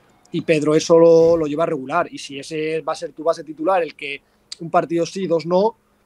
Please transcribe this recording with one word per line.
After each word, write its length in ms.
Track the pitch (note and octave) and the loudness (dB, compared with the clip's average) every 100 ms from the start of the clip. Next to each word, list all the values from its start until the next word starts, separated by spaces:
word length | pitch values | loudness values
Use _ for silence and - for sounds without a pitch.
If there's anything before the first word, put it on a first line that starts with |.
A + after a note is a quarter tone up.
| _ _ _ | _ _ _
Y 120 | E3+ | -6
Pedro 320 | - D#3 C#3+ | -2 0 2
eso 240 | D#3 - E3 | 0 4 6
lo, 380 | E3 E3 E3 E3+ | 8 8 6 4
lo 100 | D3+ | 0
lleva 200 | D3 E3 | -2 -4
regular. 420 | D#3 C3 E3 E3 | -4 -4 -4 -4
Y 80 | C#3 | -8
si 200 | - C#3 | -14 -14
ese 420 | C3+ D#3 D#3 D#3+ | -10 -6 -4 -4
va 100 | D3 | -6
a 40 | D#3 | -8
ser 160 | E3 | -10
tu 100 | C#3+ | -6
base 180 | D#3 E3 | -4 -4
titular, 380 | D#3 D3+ D#3+ F#3 | -6 -6 -2 0
el 120 | D#3 | -2
que 280 | - D3 C#3 _ _ - - | -8 -12 -14 _ _ -20 -16
un 100 | E3+ | -4
partido 340 | F3 D#3+ F3 | -2 0 -2
sí, 220 | E3 G3 F#3 | -4 -6 -2
dos 180 | E3 | -2
no, 300 | E3 F3+ A3 - _ _ | 0 0 0 -2 _ _